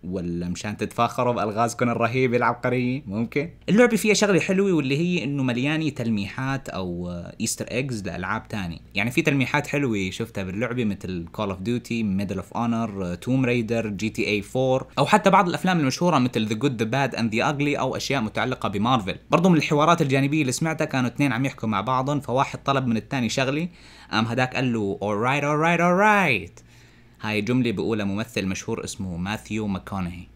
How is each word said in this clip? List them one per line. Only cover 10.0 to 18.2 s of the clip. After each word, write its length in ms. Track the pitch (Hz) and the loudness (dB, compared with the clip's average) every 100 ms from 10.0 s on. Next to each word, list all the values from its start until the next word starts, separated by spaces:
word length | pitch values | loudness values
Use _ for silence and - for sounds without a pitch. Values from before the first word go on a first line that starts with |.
| 95 | -2
شفتها 340 | - 113 - | -4 -8 -6
باللعبة 420 | 92 95 120 123 110 | -6 -4 -4 -2 -2
مثل 400 | 95 92 90 85 - | -2 -6 -6 -8 -6
Call 120 | 104 | -6
of 80 | 90 | -4
Duty، 460 | 95 120 - 117 107 95 | -4 -4 -2 -2 0 0
Medal 160 | 98 95 | -2 -6
of 200 | - - | -6 -2
Honor، 460 | 117 113 113 98 | 0 0 -2 -4
آه، 160 | 90 87 - | -4 -4 -2
Tomb 200 | 131 127 | 0 2
Raider، 420 | 123 110 117 110 | 0 0 -2 -2
جي 220 | 95 110 | -4 -4
تي 180 | 107 98 | -2 0
اي 140 | 104 | 0
فور، 460 | 95 131 131 131 131 - | -2 0 2 0 0 0
أو 80 | 143 | 4
حتى 240 | 208 196 | 4 6
بعض 180 | 190 175 | 4 4
الأفلام 320 | - 185 175 | 0 0 2
المشهورة 400 | 139 - 175 151 | 2 2 2 4
مثل 300 | 123 120 110 | 2 0 -2
The 40 | |
Good, 300 | 110 139 113 | 0 -2 0
The 40 | 110 | 0
Bad 300 | 127 135 - | 0 0 0
and 100 | 113 | 0
The 240 | 110 117 143 | 2 0 0
Ugly، 240 | 147 143 | 0 0
أو 160 | 131 - | -2 -2
أشياء 260 | - 135 | -2 -2